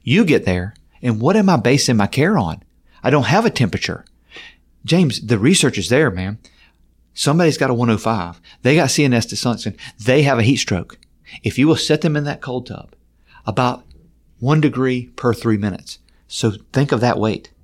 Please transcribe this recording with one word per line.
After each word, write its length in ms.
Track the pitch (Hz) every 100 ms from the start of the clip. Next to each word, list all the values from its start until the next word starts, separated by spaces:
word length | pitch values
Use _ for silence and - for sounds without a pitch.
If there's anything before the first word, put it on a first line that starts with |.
You 220 | - 165 196
get 200 | 113 -
there, 280 | 90 92 - _ _
and 200 | 123 110
what 140 | 131 214
am 120 | 190
I 60 | 165
basing 380 | 104 135 - 113
my 100 | 101
care 300 | - 160 208
on? 260 | 87 80 - _ _ _
I 60 | -
don't 180 | 147 107
have 180 | 175 226
a 40 |
temperature. 540 | - 110 95 - 85 - _ _ - - _ _ _
James, 380 | - 165 160 107
the 180 | 110 113
research 380 | 120 190 139 104
is 120 | 92
there, 200 | 127 151
man. 260 | 90 92 110 - _ _ _ _ _ _
Somebody's 440 | - 143 160 170 -
got 120 | 135
a 40 |
one 160 | 120 120
oh 80 | 107
five. 420 | 110 110 87 85 - -
They 120 | 123 156
got 140 | 139
C 120 | -
N 100 | 143
S 120 | 120 -
dysfunction. 500 | 101 127 110 110 - - -
They 200 | 107 135
have 160 | 139 127
a 40 |
heat 140 | 110 131
stroke. 400 | - 92 - - _ _ - -
If 140 | 113 -
you 80 | 147
will 80 | 160
set 260 | - 151
them 140 | 165 147
in 80 |
that 180 | 147 -
cold 240 | - 127 127
tub, 260 | - - _ _ _ _ - -
about 380 | 104 123 127 - - _ _ _ _
one 200 | 123 156
degree 500 | 151 123 131 127 123 -
per 180 | 123
three 240 | 110 117 107
minutes. 420 | 104 90 - - _ _ _
So 260 | - 117 104 -
think 180 | 135 139
of 100 | 123
that 180 | 120 -
weight. 300 | 110 98 - _